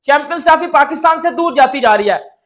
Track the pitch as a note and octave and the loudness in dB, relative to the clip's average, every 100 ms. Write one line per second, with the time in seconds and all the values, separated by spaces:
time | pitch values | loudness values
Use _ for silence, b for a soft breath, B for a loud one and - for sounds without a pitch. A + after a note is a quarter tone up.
0 | - D4 D4 E4+ E4 D#4+ E4+ D#4 C#4+ D#4+ | 0 -2 -2 -4 2 2 2 0 0 0
1 | E4 D#4+ E4+ E4+ E4+ C4 B3+ C#4 A#3+ G#3 | 0 0 -2 -2 -2 2 0 2 0 2
2 | G#3 E3+ - _ | 0 -4 -6 _